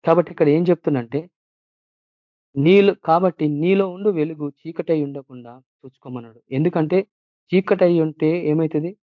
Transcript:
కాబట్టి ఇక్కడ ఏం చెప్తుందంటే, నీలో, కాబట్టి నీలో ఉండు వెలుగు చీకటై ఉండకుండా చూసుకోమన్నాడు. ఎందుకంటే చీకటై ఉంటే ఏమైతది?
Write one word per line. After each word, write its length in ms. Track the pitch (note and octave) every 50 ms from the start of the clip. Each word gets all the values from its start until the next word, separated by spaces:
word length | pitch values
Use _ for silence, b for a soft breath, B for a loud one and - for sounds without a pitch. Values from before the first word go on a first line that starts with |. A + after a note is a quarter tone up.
| _
కాబట్టి 240 | E3+ E3 F3 E3+ -
ఇక్కడ 160 | - - E3 D3
ఏం 140 | D3 D#3+ F3
చెప్తుందంటే, 560 | E3+ F3 D#3+ _ E3 D3 C3 A#2 A2+ C3+ D3 E3 F3+ _ _ _ _ _ _ _ _ _ _ _ _ _ _ _ _ _ _ _ _ _ _ _ _ _
నీలో, 380 | C#3 C#3 E3 F#3+ G3+ G3 G3 F#3 _ _
కాబట్టి 400 | - D#3+ F3 F#3+ F#3 E3 - D#3 D3+
నీలో 360 | D3 C#3+ D#3+ F3+ G3 G3 G3 F#3+
ఉండు 200 | F3+ F#3 G3+ G#3+
వెలుగు 380 | F#3+ D#3+ D3+ E3 D#3+ D3 D3 C#3+ C3 _
చీకటై 380 | _ D#3+ E3 - E3+ - E3 D#3 D3
ఉండకుండా 480 | C#3+ C#3 C#3+ B2+ _ B2+ B2+ A#2+ A#2 A#2+ B2+ C3 _ _
చూసుకోమన్నాడు. 640 | _ - C3 _ _ _ B2+ B2+ B2 A#2 A#2 A2+ - _ _
ఎందుకంటే 460 | C3 C3+ D#3 F3+ F3 E3+ D#3 D3+ F3+ F#3+ F#3+ _ _ _ _ _ _ _ _ _
చీకటై 420 | F3 F#3 F#3+ - G3+ F#3 F#3 F3 F3 E3
ఉంటే 300 | D#3+ D#3 D3+ _ D#3+ D#3 E3 F3 E3 D3+
ఏమైతది? 420 | D3+ D#3+ D#3+ D#3 - D3+ D#3 F3 G#3 _